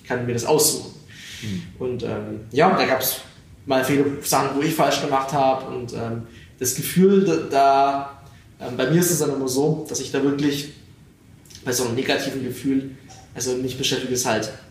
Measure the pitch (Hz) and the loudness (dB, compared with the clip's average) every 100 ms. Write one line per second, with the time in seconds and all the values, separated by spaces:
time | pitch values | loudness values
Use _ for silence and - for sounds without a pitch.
0 | - 123 120 120 - 151 - - - - | -6 -4 -2 -2 2 4 4 0 -8 -18
1 | - - - - 110 92 85 - 127 117 | -20 -20 -18 -12 -8 -8 -8 -8 -6 -4
2 | 113 107 107 107 113 120 185 - 127 131 | -4 -6 -6 -10 -4 2 4 4 2 0
3 | - - - - - - - 131 127 143 | 0 -4 -10 -20 -20 -16 -2 0 2 2
4 | 143 139 - 139 139 139 156 160 143 - | 2 -2 0 0 0 0 0 2 2 2
5 | 156 135 135 147 135 131 - 127 117 - | 0 -2 0 2 2 2 -4 -8 -8 -8
6 | 117 117 113 - - - 123 - - 175 | -6 -8 -10 -18 -20 -6 -4 -4 0 6
7 | 190 196 165 160 - 139 139 139 139 139 | 6 6 4 0 0 4 6 6 4 0
8 | 139 - - - - - 127 123 131 165 | -6 -14 -20 -20 -20 -14 -10 -2 2 4
9 | 175 156 143 131 131 127 151 160 151 - | 4 2 0 -2 -2 0 0 0 -4 -8
10 | 131 139 139 139 147 143 - - - - | -4 0 0 2 0 -2 -6 -14 -20 -20
11 | - _ - - - - - 123 123 117 | -20 _ -20 -20 -20 -10 -4 -2 0 -2
12 | 135 139 139 135 123 120 135 135 131 - | 0 -2 -2 -6 -6 -4 0 0 -2 -14
13 | - - - - 127 127 131 - 135 127 | -20 -20 -18 -6 -4 -2 -2 -2 -2 -2
14 | 127 123 127 110 - - - | -2 -2 0 0 -2 -10 -20